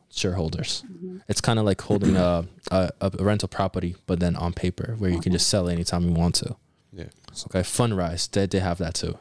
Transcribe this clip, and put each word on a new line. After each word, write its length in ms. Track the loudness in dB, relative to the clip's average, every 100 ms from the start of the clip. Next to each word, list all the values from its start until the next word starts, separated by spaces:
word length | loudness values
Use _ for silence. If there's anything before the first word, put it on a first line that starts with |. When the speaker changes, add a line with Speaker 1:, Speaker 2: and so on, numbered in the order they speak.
| _
Speaker 1:
shareholders. 720 | -4 -2 0 -2 -2 -4 -6 -10
Speaker 2:
Mm-hmm. 280 | -14 -12 -10 -6
Speaker 1:
It's 120 | -2
kinda 220 | 2 2
like 180 | 2 2
holding 340 | 0 2 4 4
a, 300 | 4 2 -2 -8 -2
a, 200 | 0 0 0
a 100 | -2 0
rental 260 | 2 2 0
property, 480 | -2 -2 -2 -4 -4 -2
but 140 | 0
then 160 | 2 0
on 160 | -2
paper, 420 | -2 -4 -2 -6 -2
where 120 | 0
you 100 | 2
can 120 | 2
just 160 | 2 2
sell 200 | 2 2
it 40 |
anytime 320 | 0 0 2
you 80 | 2
want 220 | 4 4 2
to. 200 | -2 -8 _ _ _
Speaker 3:
Yeah. 120 | -16 -14 -16 -18 -14 -4
Speaker 1:
Okay, 140 | -2
Fundrise, 680 | 0 2 2 2 -2 -2 -2
they, 160 | 0 0
they 140 | 0
have 180 | 0 -2
that 160 | -4
too. 240 | -4 -6 -6